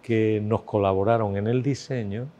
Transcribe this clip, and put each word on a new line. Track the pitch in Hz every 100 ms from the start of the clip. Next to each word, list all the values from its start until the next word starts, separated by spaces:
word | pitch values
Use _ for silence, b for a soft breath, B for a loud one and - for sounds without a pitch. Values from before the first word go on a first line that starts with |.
que | - 113 110 107
nos | 107 110
colaboraron | - 107 98 95 101 117 104 98
en | 104
el | 127
diseño | 131 127 - 127 101 104 135 -